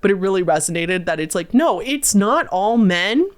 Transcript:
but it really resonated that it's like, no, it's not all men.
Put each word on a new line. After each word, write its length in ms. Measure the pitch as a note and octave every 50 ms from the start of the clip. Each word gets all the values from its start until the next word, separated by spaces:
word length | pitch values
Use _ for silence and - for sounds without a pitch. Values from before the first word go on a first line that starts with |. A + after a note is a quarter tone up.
but 100 | - G3
it 40 | G3
really 280 | F#3+ F#3 G3 F#3+ F#3+
resonated 640 | F3+ E3+ D#3+ D#3 D3+ - E3+ E3+ E3+ E3+ F#3 F#3 F3
that 140 | F3 E3 D#3
it's 140 | D#3+ D#3+ -
like, 200 | F#3+ E3+ F3 -
no, 260 | B3 D#4+ E4 A3 F3
it's 340 | D#3 C4 C#4 C#4+ - - B3
not 320 | G#3 G3 G#3 B3+ D#4 E4+ -
all 280 | - F#3 G3 G#3 A#3
men. 520 | A#3 A3+ F#3+ F3 F3 F3+ G3 A3+ C4+ F4 G4 -